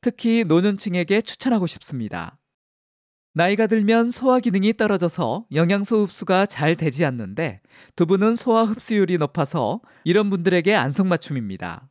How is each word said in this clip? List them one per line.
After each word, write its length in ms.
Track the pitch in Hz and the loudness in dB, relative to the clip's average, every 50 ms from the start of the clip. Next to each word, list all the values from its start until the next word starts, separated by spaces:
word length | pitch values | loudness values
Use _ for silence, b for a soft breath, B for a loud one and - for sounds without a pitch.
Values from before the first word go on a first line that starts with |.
특히 440 | - 240 226 - - 233 226 233 226 | -2 -4 -4 -2 -2 0 2 2 2
노년층에게 760 | 170 156 170 180 208 202 196 - 208 175 180 175 151 196 214 | 4 2 2 4 2 -2 -2 -4 -4 -2 -4 -2 0 0 0
추천하고 460 | 226 - - - - 262 240 214 180 | 0 -4 -10 -6 -2 0 0 0 0
싶습니다. 720 | 165 - - - - 151 127 113 104 - 87 85 - _ _ _ _ _ _ _ _ _ _ _ _ _ _ _ _ _ _ _ _ _ | -2 -6 -8 -14 -12 -10 -8 -8 -8 -8 -10 -10 -12 _ _ _ _ _ _ _ _ _ _ _ _ _ _ _ _ _ _ _ _ _
나이가 340 | 156 170 185 202 202 226 | 0 2 2 2 2 2
들면 440 | 208 220 226 208 202 226 233 233 240 | 2 2 2 4 4 4 4 4 2
소화 300 | 240 - 247 269 254 254 | -2 -2 2 2 2 4
기능이 320 | 247 240 180 196 190 208 226 | 2 2 0 2 2 2 2
떨어져서 720 | - 220 214 202 185 170 170 - - 156 113 120 180 233 _ - | 2 0 0 2 2 0 -2 -2 -2 -4 -2 -4 -4 -6 _ 0
영양소 520 | 147 165 170 196 202 202 - 233 214 208 | 0 2 2 2 0 0 0 0 0 0
흡수가 420 | 190 - - - - 190 185 196 | 0 -4 -8 -2 0 2 2 2
잘 280 | 202 - - 156 151 170 | 0 -2 -2 0 0 0
되지 300 | 165 160 156 127 139 170 | 0 -2 -4 -2 0 -2
않는데 560 | 143 127 120 110 92 98 110 165 151 95 95 b b b b b b b | -2 -2 -4 -8 -10 -6 -6 -6 -6 -6 -10 b b b b b b b
두부는 400 | - 175 156 196 196 196 220 233 | -2 2 2 2 2 2 2 0
소화 300 | 233 - 254 226 226 226 | 0 0 2 2 2 2
흡수율이 540 | 220 220 - - - 226 208 196 - 185 175 | 2 -2 -4 -4 -2 0 0 2 2 0 -2
높아서 600 | 151 143 _ - 151 139 - 170 123 104 143 226 b b b b b | -2 -2 _ -2 -4 -2 -2 -2 -2 -2 -4 -6 b b b b b
이런 260 | 160 170 202 214 202 | 0 2 2 2 2
분들에게 440 | 196 185 170 190 180 180 160 185 214 | -2 0 0 2 2 2 2 2 2
안성맞춤입니다. 1120 | 208 123 135 139 - 190 190 180 160 - - 147 131 113 101 95 90 - 90 82 - - 135 | 2 0 0 0 0 0 2 0 -2 -2 -6 -6 -6 -6 -6 -8 -8 -10 -10 -12 -12 -18 _